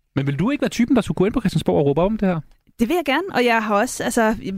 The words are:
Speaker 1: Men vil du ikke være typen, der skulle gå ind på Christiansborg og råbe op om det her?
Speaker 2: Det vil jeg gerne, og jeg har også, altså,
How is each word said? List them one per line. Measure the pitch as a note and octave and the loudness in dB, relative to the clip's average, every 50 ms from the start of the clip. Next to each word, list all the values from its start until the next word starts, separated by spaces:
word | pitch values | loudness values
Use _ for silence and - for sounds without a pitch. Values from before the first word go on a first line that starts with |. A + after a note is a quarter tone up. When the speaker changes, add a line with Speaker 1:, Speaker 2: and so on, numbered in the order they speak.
| _ _ _ | _ _ _
Speaker 1:
Men | C3+ C#3 | -2 -2
vil | C#3 C#3 C3+ | 0 -2 -2
du | F#3 C4 | 0 -2
ikke | D4 - | 0 -2
være | C4+ D3+ | -2 -2
typen, | - - A#3+ - C#4 | 0 0 0 2 2
der | A3+ | 2
skulle | - - D#3 | 2 0 0
gå | - F3+ | 0 0
ind | A3 - | 0 0
på | B3 | 0
Christiansborg | - F3 - D3+ - - F3+ E3+ | -2 0 0 0 0 2 2 4
og | C#3+ | 2
råbe | C#3+ C#3 D#3+ | 2 2 2
op | F3+ G#3 | 2 0
om | A3 - | 0 0
det | G#3 F#3 | 0 0
her? | F3 D#3 - - - _ _ _ _ - | 0 -2 -6 -10 -18 _ _ _ _ -2
Speaker 2:
Det | A#3+ A3 | -2 0
vil | E4 | 0
jeg | F4+ D#4 | 0 0
gerne, | C#4 C4 D#4 G4 G4 - | 0 -2 -2 -2 -2 -2
og | B3 B3 | 0 2
jeg | A#3+ A3+ A3+ G#3+ | 2 2 0 0
har | G#3+ G#3 | 0 0
også, | G3+ A#3+ B3+ - - - | 0 0 -2 -4 -6 -6
altså, | - - A#3+ A3 G#3+ A3 - - F#3+ F#3+ | -2 0 2 2 2 0 -2 -6 -8 -8